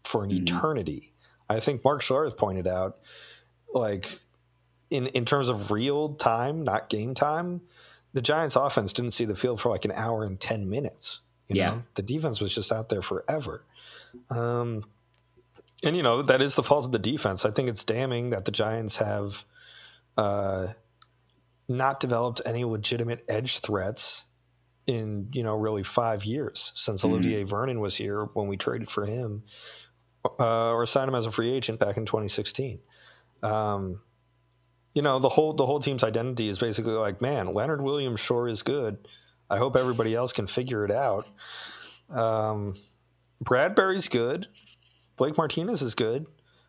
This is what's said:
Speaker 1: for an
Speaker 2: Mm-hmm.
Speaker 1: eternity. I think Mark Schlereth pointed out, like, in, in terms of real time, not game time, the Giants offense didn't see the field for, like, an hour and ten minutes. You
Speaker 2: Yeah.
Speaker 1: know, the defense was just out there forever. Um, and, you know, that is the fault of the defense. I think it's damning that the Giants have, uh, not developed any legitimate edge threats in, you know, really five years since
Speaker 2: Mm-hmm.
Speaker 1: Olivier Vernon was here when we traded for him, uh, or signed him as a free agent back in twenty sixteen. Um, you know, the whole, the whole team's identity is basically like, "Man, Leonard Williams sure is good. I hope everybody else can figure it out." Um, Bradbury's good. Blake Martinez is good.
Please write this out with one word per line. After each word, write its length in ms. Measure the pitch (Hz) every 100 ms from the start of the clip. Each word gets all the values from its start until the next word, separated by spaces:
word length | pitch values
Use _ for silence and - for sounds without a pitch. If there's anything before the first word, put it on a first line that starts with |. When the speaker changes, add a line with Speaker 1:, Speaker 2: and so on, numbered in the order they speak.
Speaker 1:
for 200 | - 113 101
an 40 |
Speaker 2:
Mm-hmm. 140 | 92
Speaker 1:
eternity. 680 | 87 87 156 135 78 71 - _ _ _ -
I 100 | 110
think 220 | 151 127 143
Mark 160 | 147
Schlereth 360 | - 135 147 -
pointed 300 | 101 95 90
out, 300 | 92 95 - - - - - _ _ 480
like, 460 | 127 110 98 - - _ _ _ _ _ _ -
in, 180 | 139 131
in 160 | 123 117
terms 220 | 143 123
of 240 | 107 101
real 440 | 107 135 143 151 143
time, 480 | 120 113 131 160
not 260 | 127 107 -
game 240 | 107 117
time, 480 | 127 147 160 175 175 - - - - _
the 80 | 135
Giants 340 | 120 156 160 131
offense 380 | 139 123 98
didn't 180 | - 120
see 140 | - 107
the 100 | 95
field 240 | 123 110
for, 100 | 120
like, 140 | 98 -
an 60 |
hour 320 | 95 113 110
and 160 | 104 92
ten 300 | - 110 95
minutes. 520 | 123 135 - - - _ _ -
You 80 | 98
Speaker 2:
Yeah. 120 | 87
Speaker 1:
know, 140 | 117 120
the 80 | -
defense 400 | 101 156 156 107
was 140 | 101 113
just 160 | -
out 180 | 110 113
there 120 | 98
forever. 600 | - 92 - 156 120 - _ - - - - - -
Um, 520 | 117 117 120 120 107 104 _ _ _ _ _ _ - _ - 151
and, 100 | 175
you 60 |
know, 200 | 127 123
that 180 | 135 131
is 140 | 139 -
the 80 |
fault 220 | 117 143 127
of 60 |
the 60 | 113
defense. 460 | 107 147 104 92 110
I 60 |
think 180 | 123 127
it's 140 | 107
damning 480 | - 113 131 120 123
that 140 | 101 98
the 60 |
Giants 440 | 107 107 113 110 -
have, 480 | 104 104 101 98 - - - - - - _ -
uh, 520 | 104 101 98 95 92 - _ _ _ _ _ _ _ _ -
not 320 | 123 131 135
developed 420 | 127 117 123 117 117
any 180 | 117
legitimate 600 | 120 110 104 120 117 117 -
edge 300 | 107 131 -
threats 680 | - 101 95 - - - - _ _ _ _ _ -
in, 400 | 117 107 104 104
you 100 | 135
know, 120 | 110 107
really 280 | 107 104
five 400 | 95 - 117 107 104
years 460 | 139 131 - -
since 280 | - - 95
Speaker 2:
Mm-hmm. 100 | 110
Speaker 1:
Olivier 300 | 92 87 104
Vernon 360 | 98 101 131 117
was 180 | 101 -
here 280 | 101 104 107
when 140 | 107 101
we 80 | 98
traded 320 | 123 120 -
for 160 | 104 101
him, 380 | 123 113 104 - - - - - _ _ _ - -
uh, 320 | 117 113 117
or 120 | 117 120
signed 240 | 139 131
him 60 | 127
as 100 | 113
a 60 |
free 200 | 117 117
agent 280 | 131 117 113
back 180 | 101 113
in 80 | 107
twenty 220 | 110 104
sixteen. 520 | - - - 135 - _ - - - _ -
Um, 580 | 107 107 107 101 92 95 _ _ _ _ _ _ _ _ _ 147
you 60 |
know, 180 | 143 131
the 100 | 131
whole, 240 | - 156
the 120 | 151 131
whole 140 | 147
team's 240 | 143 131
identity 460 | 113 113 127 120 107
is 80 | 95
basically 360 | 117 110 113
like, 260 | 110 104 92
"Man, 320 | 127 135 92
Leonard 280 | 101 139 143
Williams 380 | 139 147 131 110
sure 260 | - 120 120
is 140 | 107
good. 440 | - 143 113 101 - - _ _ -
I 80 | 101
hope 180 | 127 127
everybody 400 | 127 117 113 113
else 160 | 127
can 140 | - 98
figure 380 | - 127 110 101
it 60 |
out." 360 | 113 131 101 - - - - - - - - -
Um, 680 | 131 113 110 107 107 101 95 - _ _ _ _ -
Bradbury's 640 | 120 127 175 208 190 190 -
good. 400 | 117 120 170 - - - - _ _ _ -
Blake 180 | 139 156
Martinez 440 | 151 160 196 180
is 140 | 120 -
good. 300 | 110 131 160 _ _ _